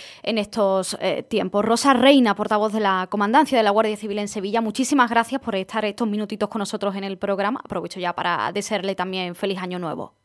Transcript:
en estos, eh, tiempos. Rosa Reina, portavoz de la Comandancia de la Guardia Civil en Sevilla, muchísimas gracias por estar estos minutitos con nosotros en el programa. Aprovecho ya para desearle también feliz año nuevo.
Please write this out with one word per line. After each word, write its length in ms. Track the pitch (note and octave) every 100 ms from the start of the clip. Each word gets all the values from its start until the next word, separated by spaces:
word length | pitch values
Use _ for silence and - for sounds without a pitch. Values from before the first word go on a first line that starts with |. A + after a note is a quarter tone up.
| - -
en 160 | - A3
estos, 580 | G#3 A3+ G3 F#3+ F#3 -
eh, 200 | F#3 D3+
tiempos. 420 | - G#3+ F3+ G3+
Rosa 300 | G#3 A#3 C#4+
Reina, 400 | B3 C4 C#4+ A#3
portavoz 400 | G3 G#3 G#3+ G#3+
de 60 | G#3+
la 260 | G3+ F#3 F#3
Comandancia 480 | G#3 G3+ A#3 C#4 B3+
de 40 |
la 60 | G#3+
Guardia 260 | G#3 A3 G#3
Civil 220 | G#3+ G3+
en 100 | G#3
Sevilla, 340 | G#3+ G3 A3
muchísimas 500 | A3 G#3 B3+ C#4+ A#3+
gracias 280 | A3+ A3+ C4
por 140 | -
estar 320 | G3 F#3+ A3+ G#3+
estos 220 | G3+ A3+
minutitos 420 | G#3 G#3 G#3+ G#3
con 80 | A3+
nosotros 380 | G3+ G#3+ G3+ G3
en 80 |
el 160 | G3 F#3+
programa. 420 | G3+ G3 G3+ B3+
Aprovecho 360 | - F#3+ F3 F#3+
ya 140 | F3
para 380 | E3+ F3 E3 G#2+
desearle 440 | G3 G3 G#3 F#3+ F#3+
también 400 | F3+ F#3 F3+ F3
feliz 240 | G3 F#3
año 180 | F#3 F3+
nuevo. 380 | E3+ D#3+ - _